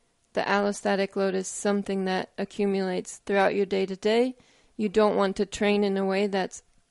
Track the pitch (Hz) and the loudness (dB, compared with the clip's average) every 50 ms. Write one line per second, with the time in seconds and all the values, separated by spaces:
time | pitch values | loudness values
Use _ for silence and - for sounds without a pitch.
0 | _ _ _ _ _ _ - - - - 196 202 202 202 202 - - 208 202 190 | _ _ _ _ _ _ -4 -4 -2 0 0 2 2 0 -2 -2 -2 0 0 0
1 | 196 196 - 202 196 196 190 190 190 - - - - 208 202 202 196 - 196 196 | 0 -2 -2 -2 0 0 0 -2 -4 -4 -8 -4 -2 0 0 0 -2 -2 -4 -2
2 | 190 185 185 185 - - - - 196 - - - 208 202 196 196 190 185 180 185 | -2 -2 -2 -4 -4 -6 -6 -8 -8 -8 -4 -2 -2 0 0 0 -2 -2 -2 -4
3 | - - - - - - 202 202 190 185 - 202 202 185 196 190 190 185 190 180 | -6 -8 -12 -12 -4 0 2 4 4 4 2 0 0 0 0 -2 -2 -2 -4 -2
4 | - 208 220 233 247 262 254 _ _ _ _ _ _ _ _ - 214 208 175 214 | 0 2 2 4 2 0 -2 _ _ _ _ _ _ _ _ -4 -4 0 4 4
5 | 214 208 180 196 202 190 196 - 208 190 - - 214 208 208 202 208 196 196 196 | 4 4 4 2 2 0 0 -2 -4 -4 -2 0 2 2 4 4 2 2 0 0
6 | 196 190 190 196 208 202 196 190 180 - - - _ _ _ _ _ _ | 0 0 0 0 0 0 0 -2 -2 -4 -6 -14 _ _ _ _ _ _